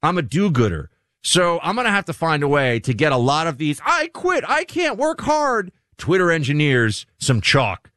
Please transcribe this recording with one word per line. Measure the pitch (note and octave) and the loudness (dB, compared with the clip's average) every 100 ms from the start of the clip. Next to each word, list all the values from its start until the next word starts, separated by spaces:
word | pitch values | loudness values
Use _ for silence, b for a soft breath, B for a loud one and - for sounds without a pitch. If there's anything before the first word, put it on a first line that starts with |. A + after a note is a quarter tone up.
I'm | D3+ F3+ | 0 -2
a | |
do-gooder. | C3+ D3+ G3+ C3+ A2+ E2 C#2+ _ _ _ | -2 0 0 2 0 0 -10 _ _ _
So | - - F3 E3+ | -2 0 2 0
I'm | D#3+ G#3 | -2 -2
gonna | B3 | 0
have | G3+ F3+ | 0 -2
to | |
find | E3 D#3+ D#3 | -4 0 0
a | C#3+ | 2
way | C#3+ C3+ A#2 | 2 2 0
to | A2 A#2 | -2 0
get | D#3 | 0
a | C3+ | 2
lot | B2 D3 E3 | 2 2 0
of | C3 | -2
these, | D3+ C#3+ - | -4 -4 -2
"I | E4+ D#4+ | -2 -2
quit, | - F4+ F4 G#3 | -4 -2 -2 0
I | C#4 | -2
can't | F#4 - E4+ G#3+ | -2 -4 -4 0
work | D4 D#4+ | -2 -2
hard," | - D4+ C#4+ A#3 F#3 _ _ _ | 0 0 2 0 -4 _ _ _
Twitter | - F#3 F3+ | 0 2 2
engineers | E3 C3+ D3 D3+ C3 A2+ G#2 - _ | 0 0 0 2 4 2 -2 -8 _
some | - A#2+ | 0 0
chalk. | - C#3+ A#2 F2+ _ | 2 2 2 -4 _